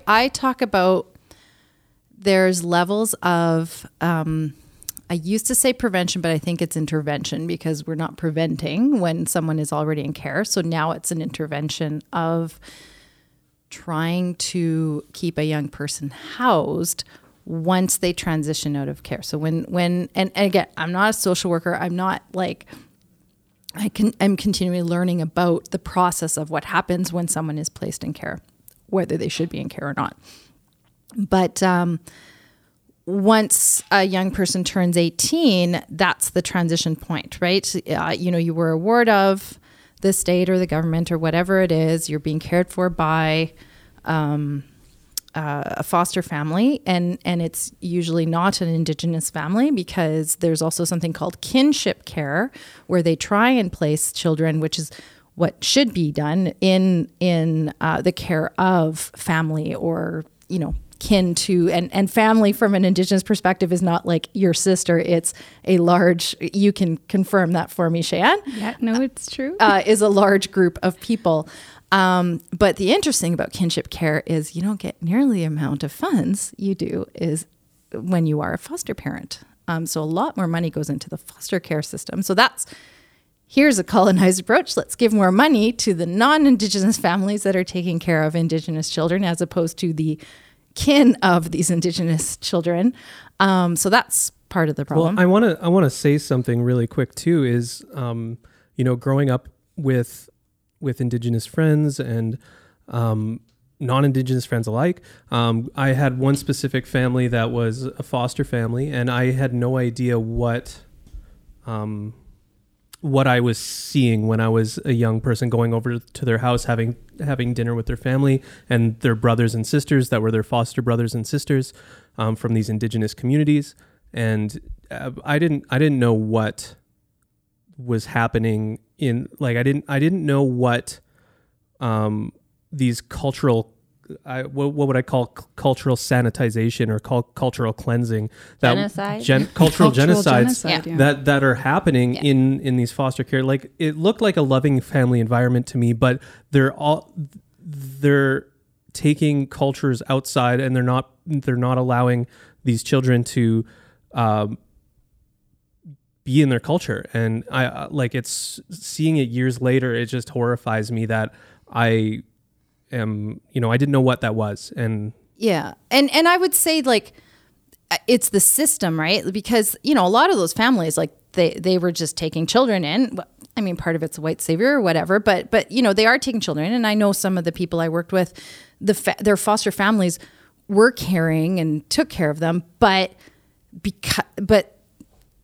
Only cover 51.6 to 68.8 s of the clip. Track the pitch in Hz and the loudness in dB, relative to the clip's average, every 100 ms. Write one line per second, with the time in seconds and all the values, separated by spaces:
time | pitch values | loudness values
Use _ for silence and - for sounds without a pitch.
51.6 | 285 277 190 - - - 143 156 254 - | 4 2 -2 -4 -8 -6 -4 -2 -4 -8
52.6 | - - - 180 165 160 - 208 240 254 | -20 -18 -2 0 2 0 0 2 4 2
53.6 | 180 - 151 151 - - 175 156 160 156 | 0 -2 -2 0 -2 -2 -2 0 0 0
54.6 | 151 - 151 - - - _ - 170 - | -2 -4 -8 -12 -20 -20 _ -4 -4 -2
55.6 | - 262 247 180 151 151 147 175 185 - | 0 2 2 0 -2 -2 -2 -2 -2 0
56.6 | 190 190 190 175 - - 180 170 160 160 | 2 4 4 2 -2 -2 0 2 0 0
57.6 | 151 - 156 160 180 - - 160 - - | -2 -4 -4 0 -2 -4 -4 -4 -2 0
58.6 | 185 180 160 156 - - - 160 160 156 | 2 2 0 -2 -10 -10 -2 -2 0 -2
59.6 | 156 - 170 165 165 160 156 _ - 180 | -4 -4 -4 -4 -6 -8 -10 _ -8 -4
60.6 | 156 - - - - 202 180 175 - 180 | -4 -6 -10 -10 2 2 2 0 0 2
61.6 | 170 175 170 196 196 226 220 220 202 202 | 2 0 -2 -2 0 2 4 4 4 2
62.6 | 214 196 185 185 185 190 - 208 185 190 | 2 4 2 2 2 0 0 0 0 0
63.6 | 175 175 180 170 175 165 - 202 190 160 | 0 0 0 0 0 -2 -2 0 2 2
64.6 | 196 185 - 170 - 170 165 - - - | 2 0 2 2 2 0 0 -10 -20 -10
65.6 | - 185 170 175 180 175 - - 160 202 | 2 4 6 6 4 2 -2 -6 -6 2
66.6 | 202 196 180 160 - 196 180 196 170 175 | 2 4 0 -2 -2 -2 2 2 2 0
67.6 | 170 - 165 165 165 175 220 403 277 220 | -2 -2 0 0 -2 2 2 2 -2 -8
68.6 | 214 - | -8 -4